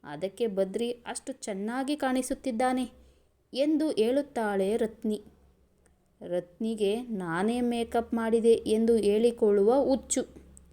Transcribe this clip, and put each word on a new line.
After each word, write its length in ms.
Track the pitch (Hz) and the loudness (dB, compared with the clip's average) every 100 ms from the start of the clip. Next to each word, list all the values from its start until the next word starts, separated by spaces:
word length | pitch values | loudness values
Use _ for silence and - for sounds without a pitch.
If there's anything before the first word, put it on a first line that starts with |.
ಅದಕ್ಕೆ 440 | 147 147 190 196 233 | -16 -8 -8 -4 -4
ಬದ್ರಿ 440 | 190 190 214 233 | -2 -2 -2 -6
ಅಷ್ಟು 420 | 240 - 247 - | -6 -12 -12 -12
ಚೆನ್ನಾಗಿ 640 | 269 - 196 214 254 269 294 | -10 -10 -8 -6 -6 -4 -4
ಕಾಣಿಸುತ್ತಿದ್ದಾನೆ" 920 | 269 254 254 262 262 226 254 254 247 - - _ _ _ _ | -2 -2 -2 -6 -4 -2 0 0 -4 -10 -20 _ _ _ _
ಎಂದು 360 | 240 302 311 311 | -2 0 2 0
ಹೇಳುತ್ತಾಳೆ 880 | 220 220 269 285 247 214 196 190 226 | 2 2 0 -2 -4 -2 0 0 0
ರತ್ನಿ. 440 | 220 - 220 214 - - _ _ _ _ _ _ _ _ 175 | -2 -4 -6 -6 -8 -20 _ _ _ _ _ _ _ _ -6
ರತ್ನಿಗೆ 760 | 175 175 - 220 220 202 220 | -6 -6 -6 -6 0 0 0
ನಾನೇ 600 | 247 208 175 170 208 247 | -4 -6 -4 -2 0 0
ಮೇಕಪ್ 520 | 240 240 233 240 233 | 0 -2 -2 -2 -2
ಮಾಡಿದೆ 400 | 226 226 226 226 | -2 0 4 4
ಎಂದು 420 | 226 - 220 226 226 | 4 2 2 4 4
ಹೇಳಿಕೊಳ್ಳುವ 880 | 202 208 240 233 214 202 202 269 | 4 4 2 2 2 4 4 4
ಹುಚ್ಚು. 420 | 254 262 - - - - - - - | 4 0 0 -4 -4 -12 -20 -20 -20